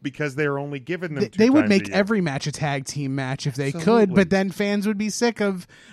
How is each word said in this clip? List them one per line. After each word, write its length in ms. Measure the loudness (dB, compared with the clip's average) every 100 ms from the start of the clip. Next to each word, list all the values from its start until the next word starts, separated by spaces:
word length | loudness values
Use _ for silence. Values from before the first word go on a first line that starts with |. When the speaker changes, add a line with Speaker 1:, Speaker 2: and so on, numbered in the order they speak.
Speaker 1:
because 340 | -10 -6 -6
they 120 | -2 -2
are 120 | -2
only 220 | -6 -8
given 320 | -8 -8 -6
them 120 | -4
Speaker 2:
They, 40 | -4
Speaker 1:
two 80 | 2
Speaker 2:
they 140 | 4
would 140 | 6
Speaker 1:
times 20 | 4
a 80 |
Speaker 2:
make 140 | 2 2
Speaker 1:
year. 80 | 0
Speaker 2:
every 220 | 2 0
match 240 | 0 -2 -6
a 60 |
tag 340 | -4 -4 -4 -6
team 280 | -6 -4
match 320 | -4 -4 -4 -4
if 80 |
they 160 | -4 -4
could, 100 | 0
Speaker 1:
Absolutely. 340 | 4 6 6
Speaker 2:
but 160 | 4 4
then 200 | 2 0
fans 360 | -2 -2 0 0
would 100 | -2
be 140 | -4
sick 320 | -2 -2 0
of, 240 | -2 -2 -10 -20 -20